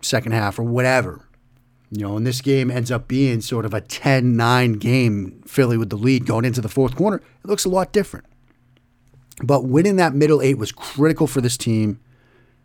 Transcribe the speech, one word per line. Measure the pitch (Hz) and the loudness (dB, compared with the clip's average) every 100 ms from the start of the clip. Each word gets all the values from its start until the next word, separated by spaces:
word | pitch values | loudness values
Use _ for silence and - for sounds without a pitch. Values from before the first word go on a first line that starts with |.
second | - 120 117 | -4 -4 -2
half | 110 101 - | 0 -2 -2
or | |
whatever, | 117 123 127 127 95 - - _ _ _ _ _ _ | -2 0 2 2 0 -8 -18 _ _ _ _ _ _
you | 104 | -8
know, | 101 104 | -6 -4
and | 120 | -2
this | 123 | -2
game | 143 135 123 | 0 0 0
ends | 127 117 | -2 -2
up | 120 - | -4 -2
being | 127 135 117 | 0 2 0
sort | - 117 107 | -2 -4 -4
of | |
a | 107 | -6
ten | - - 143 135 123 117 | -8 -4 0 2 2 2
nine | 117 123 123 | 2 2 2
game, | 107 113 131 120 101 95 - - | 0 0 2 2 0 -4 -12 -4
Philly | - 123 113 | 0 2 2
with | 107 | -2
the | 104 | -2
lead | 123 131 131 | 0 2 0
going | 113 123 | 0 0
into | 120 | -2
the | 107 | -4
fourth | - 131 131 | 0 0 0
quarter, | 202 202 | 0 -2
it | - _ 190 | -8 _ -6
looks | 208 190 | -4 0
a | |
lot | 185 180 | -2 0
different. | 208 196 - - _ _ _ _ _ _ _ _ _ _ - | 0 -2 -6 -18 _ _ _ _ _ _ _ _ _ _ -8
But | 120 139 127 | 0 0 2
winning | 139 196 190 | 2 4 2
that | 165 | 2
middle | 135 151 147 | 4 4 4
eight | 135 135 | 2 0
was | 107 | -4
critical | - - - 156 156 151 | -10 -10 0 0 2 0
for | 139 | 0
this | 123 - | -2 -2
team, | 123 110 107 101 _ _ _ _ _ _ | -2 0 0 -4 _ _ _ _ _ _